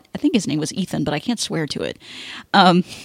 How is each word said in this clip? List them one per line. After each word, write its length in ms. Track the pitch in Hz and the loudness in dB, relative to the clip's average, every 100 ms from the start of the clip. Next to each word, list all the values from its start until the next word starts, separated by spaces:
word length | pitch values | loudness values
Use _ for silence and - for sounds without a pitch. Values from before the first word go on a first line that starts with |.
| _ - | _ -2
I 20 | |
think 160 | 294 | 0
his 140 | 285 156 | 0 0
name 120 | 151 | -4
was 140 | 156 | -4
Ethan, 300 | - 185 156 | -4 -4 -2
but 100 | 151 | -2
I 60 | 147 | -4
can't 200 | - 233 | -4 -6
swear 280 | - 165 151 | -4 -4 -4
to 160 | - | -6
it. 160 | 69 - - - - - - | -8 -10 -16 -18 -16 -16 0
Um, 320 | 196 180 175 - - | 6 6 6 2 -6